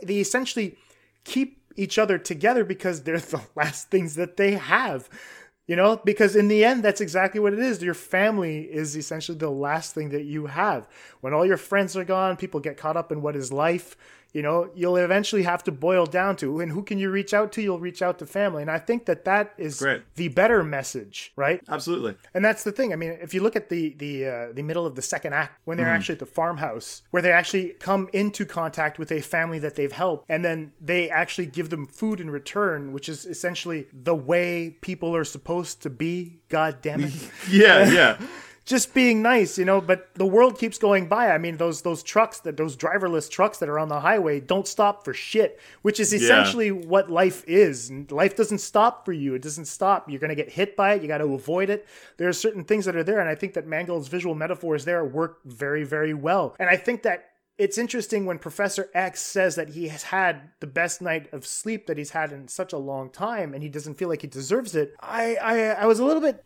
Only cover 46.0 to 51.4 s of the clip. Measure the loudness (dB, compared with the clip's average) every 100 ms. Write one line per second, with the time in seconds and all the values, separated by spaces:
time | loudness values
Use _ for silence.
46 | 0 2 6 6 6 2 0 -2 2 2
47 | 4 2 2 2 0 4 4 2 -8 -12
48 | -8 0 0 2 -2 -2 0 4 4 2
49 | -6 -4 -4 -4 -6 -12 -12 -2 0 0
50 | -2 -6 -4 -4 -6 -4 -4 0 2 2
51 | 0 -2 -2 -2